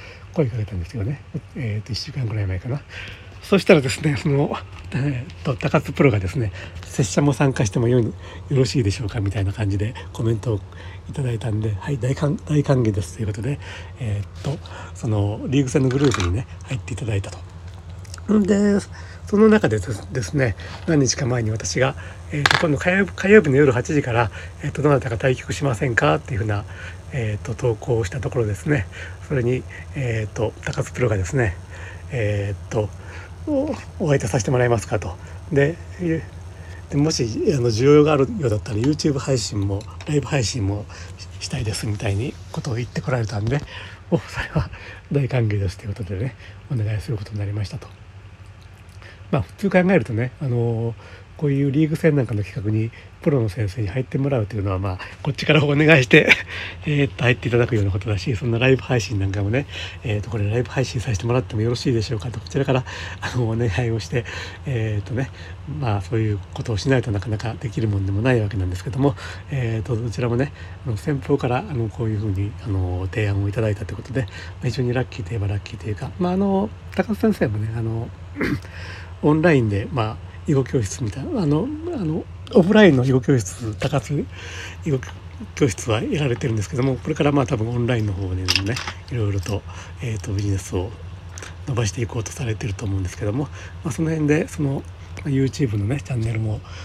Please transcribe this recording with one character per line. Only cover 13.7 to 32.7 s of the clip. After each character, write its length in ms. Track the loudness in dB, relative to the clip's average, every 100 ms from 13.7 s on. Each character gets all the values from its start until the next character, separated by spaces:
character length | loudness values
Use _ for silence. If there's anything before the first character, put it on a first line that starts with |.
| -14 -14 -8
え 240 | -4 -4
ー 220 | -6 -6
と、 140 | -6 -6 -8 -14 -14
そ 140 | -6 0
の 320 | 2 0 -2 0
リ 120 | 2
ー 40 |
グ 40 | 4
戦 140 | 4
の 60 | 4
グ 100 | 4
ル 100 | 4
ー 40 |
プ 100 | 4
に 100 | 2
ね、 140 | 0 -4 -10
入 120 | -6 -6
っ 40 |
て 140 | -6
い 20 | -6
た 80 |
だ 120 | -2 -2
い 60 |
た 80 | -4
と。 260 | -10 -14 -16 -14 -14 -14 -14 -14 -6 2
ん 100 | 4
で、 360 | 6 6 6 4 0 -10 -14 -14 0
そ 100 | 6
の 120 | 8
中 200 | 8 6
で 100 | 2
で 140 | 0
す、 200 | -6 -4
で 100 | -4
す 120 | -2 2
ね、 200 | 2 0 -6 -6 2
何 140 | 4
日 140 | 4
か 120 | 2 0
前 160 | 0
に 80 | 0
私 300 | -2 -2 2
が、 140 | 2 0 -10 -14 -6
え 100 | 2
ー 80 | 4
と、 80 | 4 2
「今 60 |
度 60 | 2
火 120 | 2
曜 160 | 2 2
日、 60 |
火 160 | 0 8
曜 140 | 8
日 80 | 8
の 60 | 8
夜 160 | 8
八 220 | 6 2
時 80 | 2
か 100 | 2
ら、 180 | 2 2 -2 -14 -8
え 60 | -6
ー 20 |
と、 100 | 2
ど 60 | 4
な 120 | 4
た 100 | 2
か 60 | 0
対 200 | 2 2
局 160 | -2
し 120 | -2
ま 100 | -2
せ 140 | 0 0
ん 60 |
か？」 220 | 2 2 2
っ 40 |
て 120 | 0
い 40 | -4
う 40 |
ふ 20 |
う 40 | 0
な、 180 | -2 -4 -10 -14 -14 -8
え 260 | -4 -2 -4
ー 20 | -6
と、 80 |
投 200 | -2 0 0
稿 220 | 0 0
を 60 |
し 60 | 0
た 100 | -2
と 100 | -2
こ 100 | 0
ろ 60 | 0
で 80 |
す 120 | 0 0
ね、 200 | 0 0 -8 -12 -12 -4
そ 60 |
れ 80 | 0
に、 200 | 2 0 -4 -12 -10
え 340 | -4 -2 -2 -4
ー 40 | -2
と、 160 | -2 -2
高 180 | -6 -4
津 100 | -4
プ 100 | 0
ロ 60 | 2
が 80 | 2
で 80 |
す 120 | 0 2
ね、 200 | 0 -2 -10 -14 -14 -14 -6
え 440 | -2 0 0 -2 -6
ー 40 | -4